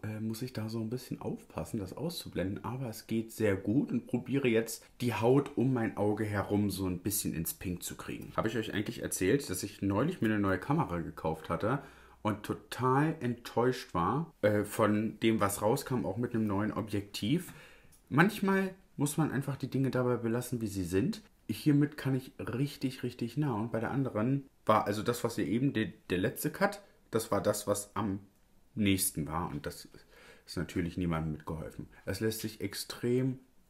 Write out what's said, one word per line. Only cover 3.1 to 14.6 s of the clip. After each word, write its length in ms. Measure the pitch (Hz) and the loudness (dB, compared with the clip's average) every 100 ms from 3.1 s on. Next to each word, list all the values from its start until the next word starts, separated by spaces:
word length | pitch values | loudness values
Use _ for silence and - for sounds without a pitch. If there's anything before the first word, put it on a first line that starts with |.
| 113 113 | -2 -2
sehr 240 | - 107 95 | 0 2 2
gut 360 | 104 135 - | 2 2 2
und 140 | 117 - | 0 -2
probiere 420 | 123 - 135 127 | -4 0 2 4
jetzt 380 | 113 113 - - - | 4 2 -4 -14 -4
die 140 | 123 - | -2 4
Haut 420 | 117 139 - - | 6 6 4 2
um 160 | 127 | 2
mein 240 | 123 113 - | 2 0 2
Auge 260 | 104 104 | 0 2
herum 460 | 107 101 95 104 101 | 0 0 2 2 2
so 160 | 90 95 | 2 -2
ein 140 | 87 | -2
bisschen 340 | 104 - - | -2 0 0
ins 220 | 80 82 - | -2 -4 -4
Pink 260 | 92 90 | -6 -6
zu 140 | - - | -6 -10
kriegen. 360 | - 58 - - | -10 -10 -6 -2
Habe 100 | 110 | 0
ich 80 | 117 | 0
euch 180 | 107 101 | -2 -2
eigentlich 260 | 107 - | -2 -4
erzählt, 480 | - - 92 139 - | -4 2 4 4 2
dass 140 | 95 | -6
ich 180 | 104 - | -6 -2
neulich 400 | 98 98 160 175 | 0 2 0 2
mir 60 | 110 | 0
eine 120 | 107 | 2
neue 200 | 98 92 | 2 0
Kamera 400 | - 160 85 85 | 0 0 0 -2
gekauft 500 | 80 - 80 80 - | -4 -4 -4 -4 -4
hatte 300 | 82 104 139 - - - - | -2 0 -2 -4 -20 -20 -6
und 220 | 104 101 | -4 -4
total 720 | - - - 117 127 135 156 160 | -4 -8 -8 -2 2 4 2 0
enttäuscht 760 | 123 113 - 120 127 127 - 87 | -4 -4 -2 2 2 2 -2 0
war, 360 | 90 139 165 - | 2 0 -4 0
äh, 220 | 107 104 | 2 2